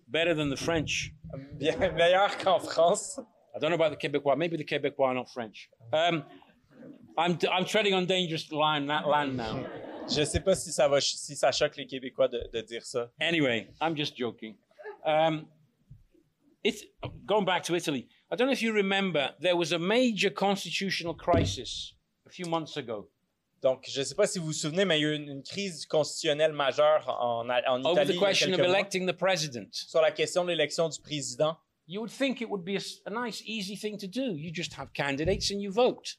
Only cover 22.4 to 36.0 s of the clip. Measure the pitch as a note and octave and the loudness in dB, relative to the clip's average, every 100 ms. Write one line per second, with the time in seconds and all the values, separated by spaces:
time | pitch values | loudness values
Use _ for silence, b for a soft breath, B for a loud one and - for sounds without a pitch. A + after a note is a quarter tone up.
22.4 | E3+ E3 D3+ D3+ A#2+ G#2+ F#2 _ _ _ | -4 -2 -4 -8 -8 -8 -10 _ _ _
23.4 | _ _ C3 B2+ - C3 C3+ C#3+ G3+ F#3 | _ _ 0 0 -2 -6 -4 0 0 0
24.4 | D#3 D3 D#3 E3 G3 D#3 D3+ D3+ D3 C#3 | -4 -4 -2 0 2 2 2 -2 -6 -12
25.4 | - G3 G3+ D3+ - D#3+ C#3+ - E3 D3 | -10 -8 -8 -8 -2 0 0 -2 -2 2
26.4 | D#3 D3 C#3 B2 D3+ D#3 B2 - A#2+ A#2 | 2 2 0 4 6 4 2 -2 0 0
27.4 | A#2+ B2 C3+ B2+ C#3+ F3+ - F3+ G3 F#3+ | 0 0 2 2 2 4 2 2 2 2
28.4 | F#3+ F3+ F3+ F#3+ G3 F#3+ F3+ E3+ F#3 F3+ | 2 2 4 2 0 -2 -2 0 0 0
29.4 | D#3 A#2+ G2 - - E3 D#3 D3+ D3+ F3+ | -2 -8 -10 -12 -2 2 2 2 0 0
30.4 | F3+ E3 D3 - E3 C#3+ - D3+ B2 B2 | 0 0 0 0 -2 -4 -8 -6 -4 0
31.4 | D3+ E3 _ _ - F#3+ A3 - C4+ A#3 | 0 -2 _ _ -12 -10 -8 -2 -2 -2
32.4 | G#3+ G3 F3 F#3+ - - - G#3+ A#3+ - | -6 -6 -4 -6 -6 -12 -10 -6 -6 -8
33.4 | - A3 F#3+ G#3 G#3+ G3+ G3 A#3 C4+ D#3 | -8 -8 -8 -8 -8 -8 -8 -4 -4 -4
34.4 | E3 E3 D#3 - C3+ - C#3+ C#3 E3 G#3 | -6 -8 -8 -8 -8 -4 -2 0 0 0
35.4 | - G3+ G3+ G3 B3 - | -2 -4 -2 2 2 2